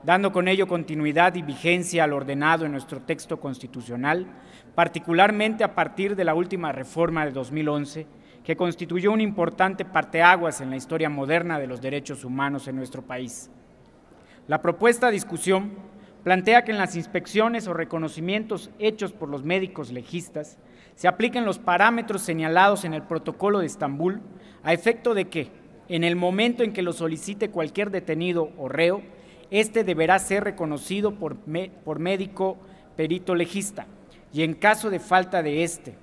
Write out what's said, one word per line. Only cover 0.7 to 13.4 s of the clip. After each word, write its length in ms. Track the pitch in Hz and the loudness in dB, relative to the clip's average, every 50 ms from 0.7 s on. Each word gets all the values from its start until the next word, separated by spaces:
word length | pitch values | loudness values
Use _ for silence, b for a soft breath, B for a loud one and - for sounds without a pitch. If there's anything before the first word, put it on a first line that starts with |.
| 180 170 160 - 156 151 151 151 143 165 175 185 175 | 0 -4 -4 -4 -4 -2 -2 0 4 4 4 4 4
y 80 | 180 160 | 0 -6
vigencia 600 | 143 135 - - 170 175 180 170 - 170 170 156 | -6 -8 -2 0 2 2 2 0 -2 0 2 2
al 100 | 151 143 | 2 0
ordenado 520 | 139 135 139 139 143 147 156 165 160 160 | -2 -4 -4 -4 0 2 2 2 2 0
en 60 | 151 | -4
nuestro 300 | 143 135 127 - 151 131 | -4 -6 -8 -10 -12 -12
texto 380 | - - 165 - - - 143 - | -6 -6 -6 -6 -4 -10 -8 -8
constitucional, 840 | - 139 127 - - 127 - 127 117 117 120 120 131 147 160 180 185 185 B B B B B B B B - | -6 -10 -10 -10 -12 -14 -12 -12 -10 -8 -8 -2 0 0 0 0 -2 -8 B B B B B B B B 0
particularmente 880 | - 170 160 - 160 - 170 165 170 196 214 214 208 214 220 220 220 214 | 2 2 2 0 -8 -2 2 6 6 6 6 6 2 0 0 0 0 -2
a 120 | - - | 0 2
partir 400 | - 160 151 - - 196 196 208 | 0 -2 -2 -2 -4 -2 -2 0
de 80 | 190 180 | 0 2
la 100 | 165 156 | 2 2
última 380 | 170 180 175 202 180 170 151 | 0 0 -2 -4 -4 -4 -4
reforma 520 | 131 131 131 - - 160 170 165 165 160 151 | -6 -6 -10 -8 0 0 0 2 2 0 -2
de 100 | 147 131 | -2 -4
dos 180 | 135 127 120 | -6 -8 -4
mil 180 | 143 156 151 151 | -4 -2 0 0
once, 380 | 147 147 143 139 - 156 156 B B B B B B B B | 0 -2 -4 -6 -10 -14 -14 B B B B B B B B
que 120 | - 160 | -4 -2
constituyó 560 | 160 180 175 165 - 180 151 170 180 175 208 | 0 0 -2 -2 -4 -6 -4 -2 0 2 2
un 100 | 214 220 | 2 2
importante 640 | 220 208 208 180 170 165 165 - 185 190 190 - 180 | 2 0 0 0 0 0 2 2 2 2 2 -4 -8
parteaguas 760 | 185 - 160 - - - 165 170 175 185 175 170 160 143 - | 0 0 0 0 0 2 8 8 8 8 8 4 -2 -2 -4
en 120 | 139 131 | -6 -6
la 60 | 131 | -6
historia 340 | 135 131 - 160 160 160 151 | -8 -6 -6 -4 -2 -2 -2
moderna 480 | 147 139 139 135 160 170 170 175 165 147 | -2 -4 -2 0 0 0 0 -2 -4 -4
de 80 | 135 | -4
los 140 | 127 127 120 | -6 -8 -8
derechos 440 | 123 131 139 143 139 - 143 123 - | -6 -6 -6 -6 -6 -8 -12 -12 -8
humanos 420 | 123 127 135 139 139 143 135 135 | -8 -4 -2 -2 -2 -2 -6 -6
en 100 | 139 131 | -8 -8
nuestro 260 | 131 131 127 - 131 131 | -8 -8 -8 -10 -14 -12
país. 480 | - 127 127 127 117 - - | -10 -10 -10 -8 -10 -12 -14